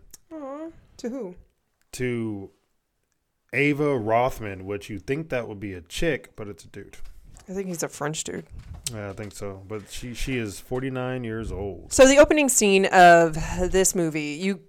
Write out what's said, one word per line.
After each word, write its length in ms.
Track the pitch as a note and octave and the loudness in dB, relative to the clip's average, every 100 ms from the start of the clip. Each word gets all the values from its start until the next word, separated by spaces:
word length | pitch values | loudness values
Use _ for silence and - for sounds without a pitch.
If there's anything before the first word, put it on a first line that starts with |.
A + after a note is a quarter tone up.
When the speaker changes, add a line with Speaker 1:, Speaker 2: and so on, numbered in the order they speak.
| - - _ | -20 -20 _
Speaker 1:
Aw. 360 | D#4+ C4+ C#4+ D#4+ - - - | -16 -14 -14 -14 -18 -20 -14
To 100 | A#3+ | -12
who? 280 | C4 F#3+ F3+ - _ _ _ _ | -10 -12 -16 -20 _ _ _ _
Speaker 2:
To 580 | - B2+ A#2+ A2+ G2+ G2 _ _ _ _ _ _ _ _ _ _ | -8 -6 -4 -6 -8 -12 _ _ _ _ _ _ _ _ _ _
Ava 440 | B2 C#3+ C#3+ D3 C3+ | -2 0 0 0 0
Rothman, 720 | G#2+ A2+ C3 B2 G#2+ F#2 F#2 | 2 2 2 -2 -8 -10 -8
which 240 | G2+ - | -8 -8
you 80 | G2+ | -10
think 300 | - C#3 D#3+ | -6 -6 -4
that 160 | B2+ A2 | -6 -6
would 120 | G2+ | -10
be 120 | G2+ | -12
a 80 | F#2 | -12
chick, 540 | E2 - E3+ C3+ - | -10 -4 -2 -2 -6
but 140 | - G#2 | -16 -14
it's 160 | G2+ | -16
a 40 | - | -18
dude. 300 | G2+ G2 - - - - - - | -20 -18 -14 -14 -16 -20 -20 -12
Speaker 1:
I 40 | |
think 160 | F#3+ F#3+ | -10 -8
he's 140 | E3 | -6
a 60 | D3+ | -8
French 360 | - D3 D#3+ | -6 -6 -6
dude. 220 | - - D#3+ - - - - | -8 -10 -12 -16 -16 -14 -12
Speaker 2:
Yeah, 180 | A2 G2+ | -10 -10
I 20 | |
think 200 | G2 G#2 | -10 -12
so. 300 | - G2+ F#2+ F#2+ | -10 -12 -12 -12
But 220 | G#2+ F#2+ | -14 -12
she, 220 | - B2+ | -14 -12
she 260 | A2+ - B2+ | -8 -4 -4
is 200 | G#2+ F#2 | -6 -10
forty-nine 640 | - B2+ C3+ B2+ B2+ B2+ | -10 -6 -6 -6 -6 -6
years 280 | A#2 A2 G#2 | -6 -6 -6
old. 400 | F#2 G2+ F2 - | -6 -8 -10 0
Speaker 1:
So 140 | - C4 | 6 8
the 120 | C#4 | 10
opening 300 | D4 D#4 C#4 | 6 6 2
scene 380 | - G#3 F#3+ F#3+ | 2 4 4 6
of 480 | F#3+ F3 E3+ E3 D#3 E3 F3 F3+ | 8 10 10 6 0 -4 -2 0
this 240 | F#3 F#3 | 2 2
movie, 440 | G3 E3 D#3 D3 D3 | 0 -2 -2 -4 -4
you 200 | F#3+ G3 | -4 -4